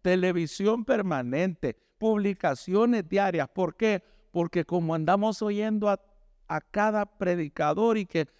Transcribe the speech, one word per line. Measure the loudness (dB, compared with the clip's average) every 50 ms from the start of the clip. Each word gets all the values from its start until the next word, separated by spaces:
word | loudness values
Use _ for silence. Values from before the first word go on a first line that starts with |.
televisión | 0 2 2 2 2 2 0 0 -2 -4 -4 -2 0 0 0 0 0
permanente, | 0 0 0 0 -2 -2 -4 -4 -2 -2 -2 -2 -2 -4 -4 -6 -6 -6 _ _ _ _ -4
publicaciones | 0 0 0 2 0 -2 -2 0 -2 -2 -2 -2 -4 0 2 2 4 4 2 0 0
diarias. | 0 0 2 2 2 0 0 -2 -2
¿Por | -2 -4 -4 -2 -2
qué? | 0 0 0 0 0 -4 _ _ _ _ _
Porque | -2 -2 -2 0 0 -2 -2
como | -2 -2 -2 0 0 -2
andamos | -2 2 2 2 2 2 0 -2 -2 -4
oyendo | -4 -2 -2 -2 -2 -2 0 0 0
a, | 0 -2 _ _ _ _ _ _ _ _ _
a | -8 -8 -8
cada | -8 _ -2 0 0 2 0 0 -4
predicador | -4 _ -4 -2 0 0 0 -2 -6 -4 -2 0 0 2 2 2 2 2 0
y | -2
que, | -2 -2 -2 -2 -4 _